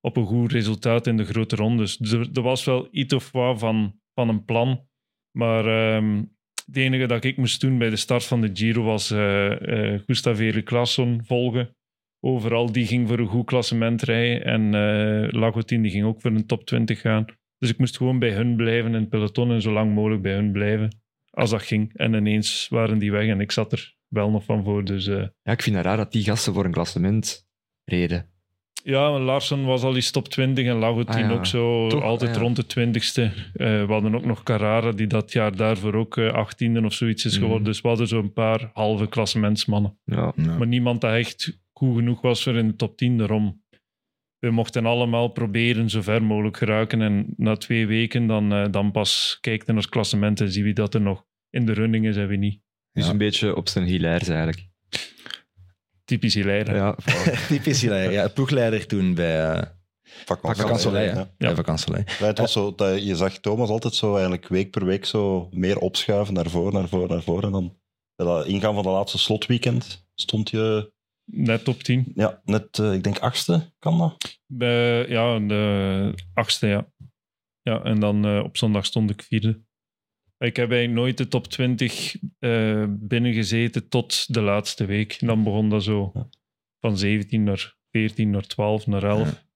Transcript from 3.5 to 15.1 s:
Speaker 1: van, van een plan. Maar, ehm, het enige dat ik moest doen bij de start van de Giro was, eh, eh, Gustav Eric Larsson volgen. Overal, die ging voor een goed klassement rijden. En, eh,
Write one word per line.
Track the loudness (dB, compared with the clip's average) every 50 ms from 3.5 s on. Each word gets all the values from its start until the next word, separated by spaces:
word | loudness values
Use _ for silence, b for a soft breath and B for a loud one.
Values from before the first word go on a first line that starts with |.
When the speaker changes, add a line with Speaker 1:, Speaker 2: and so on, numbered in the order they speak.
| 2 0
Speaker 1:
van, | 0 0 2 2 0 -2 -4 _ _ _ _
van | -2 0 0
een | 0 -2 -2
plan. | 0 0 2 2 2 0 -2 -6 _ _ _ _ _ _ _ _ _ _ -2
Maar, | 0 2 2 2 2
ehm, | 2 2 2 2 2 2 2 2 2 0 0 -2 -6 _ _ _ _ _ -16 -16
het | -8 -2
enige | 0 0 2 2 0 0
dat | 0 0 0 0
ik | -2 -2
moest | 0 0 0 0 0
doen | 0 0 2 2
bij | 2 0
de | 0
start | -2 0 0 0 0 0
van | 0 0 0
de | 0 0 0
Giro | 0 0 0 2 2 0
was, | 0 0 0 -2 -2
eh, | 0 0 2 2 2 2 2 0 0 -2 -4 -4 -2 0 0 0 -2
eh, | -4 -2
Gustav | -2 -2 0 0 0 0 2
Eric | 0 0 0 -2 -2 0
Larsson | 0 0 0 0 0 0 0 0 0 -2 -2
volgen. | -2 -2 0 0 0 0 -2 -4 -4 _ _ _ _ _ _ _ _ _ _
Overal, | -2 -2 -2 0 0 0 0 2 0 2 2
die | 0 0
ging | 2 2 0 2 2
voor | 2 0
een | 0
goed | 0 0 -2 0
klassement | 2 0 0 0 2 0 0 2 2 0 0 0
rijden. | 0 2 2 2 2 0 0 0
En, | 0 2 2 2 2 2
eh, | 2 2 2 2 2 2 2